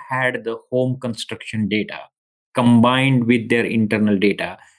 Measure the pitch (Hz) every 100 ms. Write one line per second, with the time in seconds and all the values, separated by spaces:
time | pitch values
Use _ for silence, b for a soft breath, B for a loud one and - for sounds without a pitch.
0 | - 127 127 127 113 117 - 127 127 131
1 | 123 110 - 107 - 110 101 107 98 76
2 | - _ _ _ _ - 120 120 117 131
3 | 135 127 117 123 110 117 104 113 107 107
4 | 107 98 101 95 87 92 b